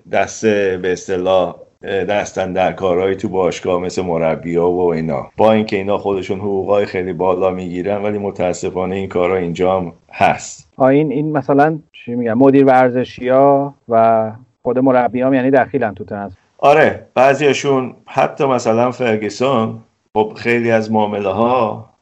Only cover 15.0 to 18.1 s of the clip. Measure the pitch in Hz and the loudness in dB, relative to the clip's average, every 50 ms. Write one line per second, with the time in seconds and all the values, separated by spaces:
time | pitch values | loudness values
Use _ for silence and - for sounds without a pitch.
15 | 123 113 107 123 127 131 139 131 123 135 135 131 117 - - 135 120 107 98 - | 2 0 -2 0 0 0 0 2 2 2 2 2 2 2 -2 -4 -4 -4 -6 -8
16 | 104 - 107 101 101 98 95 _ _ _ _ - - 139 147 156 139 110 95 - | -12 -10 -10 -10 -10 -12 -14 _ _ _ _ 0 4 4 6 6 4 2 0 -4
17 | - _ - 123 127 139 135 127 151 139 127 - - 143 139 131 127 117 - _ | -12 _ 0 2 4 4 4 4 2 0 0 0 0 0 0 0 -2 -4 -10 _
18 | _ - | _ -6